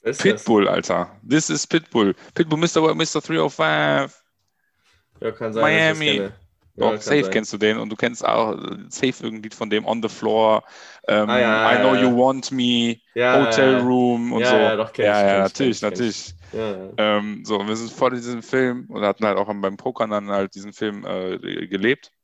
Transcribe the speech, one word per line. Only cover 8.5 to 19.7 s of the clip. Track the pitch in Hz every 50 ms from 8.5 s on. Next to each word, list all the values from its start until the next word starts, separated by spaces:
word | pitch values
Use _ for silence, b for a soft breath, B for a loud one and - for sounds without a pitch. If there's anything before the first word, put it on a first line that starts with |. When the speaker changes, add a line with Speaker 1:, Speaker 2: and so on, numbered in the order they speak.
| -
Speaker 2:
äh, | - - - - - 98 -
safe | - - - 131 127 - -
irgendein | 117 110 110 107
Lied | 110 -
von | - 117 107
dem, | 104 107 107
On | - 110 117 110
the | 110
Floor. | - - - 110 110 110 110 110 110 107 - B B B B B B B B -
Ähm, | 104 107 104 107
Speaker 1:
Ah, | 120 127
ja, | 120 113 110 110 113 110 117
Speaker 2:
I | 123
Know | 123 131 135
Speaker 1:
ja, | 123 127
Speaker 2:
You | 127
Speaker 1:
ja. | 123
Speaker 2:
Want | 120 123 131 135 135 120 - 135
Me, | 131 123 123 120 120 117 117 117 - _ _ _
Speaker 1:
Ja, | 117 123 123 127 139
Speaker 2:
Hotel | 139 117 113 113 135 131 131
Speaker 1:
ja, | 127
ja. | 123
Speaker 2:
Room | 127 127 127 123 123 120 117 117 120 123
und | 113 117
Speaker 1:
Ja, | 123
Speaker 2:
so. | 127 123
Speaker 1:
ja, | - 110 113
doch, | 104 110 - -
kenn | - 113
Speaker 2:
Ja, | 104 104
Speaker 1:
ich, | 104 101
Speaker 2:
ja, | 101
Speaker 1:
kenn | 98 98 98
ich, | 98 -
Speaker 2:
natürlich, |
Speaker 1:
kenn | - 139 127
ich, | 110 -
kenn | - 104 101
ich. |
Speaker 2:
natürlich. | 92 123 113 101 - - - - - - - -
Speaker 1:
Ja, | 110 110 107 101
ja. | 92 95 95 - -
Speaker 2:
Ähm, | 107 107 104 104 104 107 104 - -
so, | - 110 101
und | 101 104
wir | 110
sind | 113 117 113
vor | - - 139 127
diesem | 127 123 117 120 123 117 113
Film | - - 131 131 127 123 123 127 -
und | 110 107 104
hatten | 101 98 _ 110
halt | 107 98 95
auch | 101
beim | 101 107 101 98 95